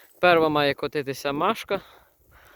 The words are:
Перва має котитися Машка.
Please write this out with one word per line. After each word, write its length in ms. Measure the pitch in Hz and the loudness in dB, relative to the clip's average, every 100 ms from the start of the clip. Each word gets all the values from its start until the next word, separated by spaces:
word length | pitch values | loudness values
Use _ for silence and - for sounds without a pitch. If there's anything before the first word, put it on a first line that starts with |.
| - _ | -20 _
Перва 280 | 180 170 160 | 4 4 4
має 240 | 147 143 | 2 0
котитися 580 | 135 147 156 135 131 143 | -2 -4 -6 -6 -6 -4
Машка. 500 | 143 180 226 - 196 - - _ _ _ - - | -2 -2 -2 -4 -8 -8 -20 _ _ _ -20 -20